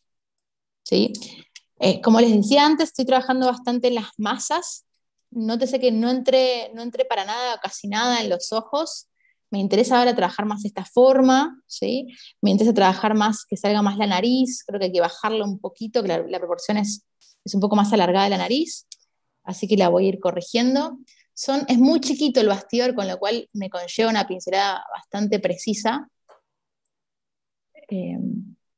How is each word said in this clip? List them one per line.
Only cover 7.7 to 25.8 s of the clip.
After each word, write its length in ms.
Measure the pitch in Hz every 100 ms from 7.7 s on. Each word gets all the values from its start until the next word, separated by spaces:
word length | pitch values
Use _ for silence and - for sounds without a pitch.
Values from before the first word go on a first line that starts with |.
| - 202
nada 340 | 214 247 233
en 80 | 214
los 220 | 175 -
ojos. 560 | 220 220 285 330 - - _ _ _ -
Me 80 | 202
interesa 380 | 190 202 240 247
ahora 180 | 247 240
trabajar 300 | 240 - 208
más 180 | 208 208
esta 200 | - 185
forma, 760 | - 254 269 262 262 311 262 _
¿sí? 420 | - 196 254 247 - - -
Me 100 | 202
interesa 220 | 196 220
trabajar 420 | 208 190 190 214 214
más, 300 | 214 214 -
que 100 | 190
salga 240 | 202 214
más 160 | 202 202
la 100 | 208
nariz. 560 | 180 233 254 254 247 -
Creo 120 | 202
que 80 | 185
hay 40 |
que 100 | 185
bajarla 420 | 170 - 214 220 202
un 140 | 196
poquito, 420 | 196 - 226 233
que 80 | 196
la, 100 | 170
la 200 | - 185
proporción 380 | 175 175 - 214
es, 280 | 208 208 _ _ _ _ -
es 100 | 202
un 60 |
poco 140 | 202 208
más 160 | 208
alargada 320 | 220 175 185 196
de 60 |
la 60 | 185
nariz. 500 | 180 269 330 - - - _ _ _ _
Así 240 | - 185 190
que 100 | 208
la 120 | 175
voy 160 | 180 190
a 40 |
ir 100 | 190
corrigiendo. 800 | 180 175 175 233 247 269 311 262 - _ _
Son, 300 | - - 269 285
es 100 | 247
muy 200 | 262 320
chiquito 400 | - 262 294 254
el 60 | 214
bastidor, 460 | 196 - 233 247
con 140 | 247 190
lo 100 | 185
cual 320 | 202 233 -
me 160 | 208 190
conlleva 400 | 180 175 - 226
una 180 | 214 -
pincelada 560 | 185 180 190 196 185 -
bastante 460 | - - 202 208 202
precisa. 680 | 185 180 - 208